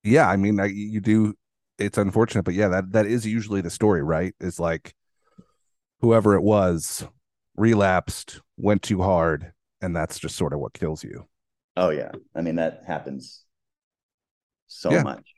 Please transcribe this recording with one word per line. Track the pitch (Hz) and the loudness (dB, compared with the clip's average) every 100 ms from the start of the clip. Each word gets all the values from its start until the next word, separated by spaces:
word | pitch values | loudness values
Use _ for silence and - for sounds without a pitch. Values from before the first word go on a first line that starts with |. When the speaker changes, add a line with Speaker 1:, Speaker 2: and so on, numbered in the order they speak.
Speaker 1:
Yeah. | 107 139 110 | 4 4 4
I | 98 | 2
mean, | 101 101 | 2 2
I, | 101 | 0
you | 101 107 107 | -4 -6 -4
do, | 104 110 107 101 _ _ _ - | 2 4 2 -2 _ _ _ -8
it's | 101 - | -4 0
unfortunate, | 98 107 113 107 | 0 2 2 0
but | 92 | -2
yeah, | 90 104 | 0 0
that, | 92 92 | 0 0
that | 110 104 | 0 0
is | 120 110 | -2 -2
usually | 113 107 98 | -6 -4 -4
the | 85 | -4
story, | - 107 87 | 0 2 2
right? | 71 80 90 - | 0 -2 -4 -6
Is, | 90 - | -10 -4
like, | 85 82 - _ _ _ _ _ _ _ _ _ _ _ | -4 -4 -8 _ _ _ _ _ _ _ _ _ _ _
whoever | 117 113 104 98 | 4 6 6 4
it | |
was | 101 107 92 82 - - - _ _ _ _ - | 4 4 2 0 -4 -10 -14 _ _ _ _ 0
relapsed, | 110 110 98 92 - - - - _ - | 2 4 4 2 -2 -12 -14 -20 _ -4
went | 101 104 | 0 0
too | - 98 | 0 0
hard, | 92 87 82 76 87 _ _ _ | 2 2 2 -2 -8 _ _ _
and | 92 82 | -6 -4
that's | 80 - | -6 -8
just | 76 - | -12 -6
sort | 78 | -4
of | 71 | -4
what | 64 | -8
kills | - 80 78 | -6 -6 -6
you. | - 50 - _ _ _ _ - | -12 -18 -20 _ _ _ _ -2
Speaker 2:
Oh, | 90 | 0
yeah. | 76 - - _ - | 0 -6 -12 _ -8
I | |
mean, | 85 82 | -4 -2
that | 80 - - | -4 -6 -10
happens | 76 69 69 - - _ _ _ _ _ _ _ _ _ _ _ _ _ | -10 -8 -14 -16 -20 _ _ _ _ _ _ _ _ _ _ _ _ _
so | - - | -8 0
Speaker 1:
Yeah. | 165 | 0
Speaker 2:
much. | - 62 _ | 0 -6 _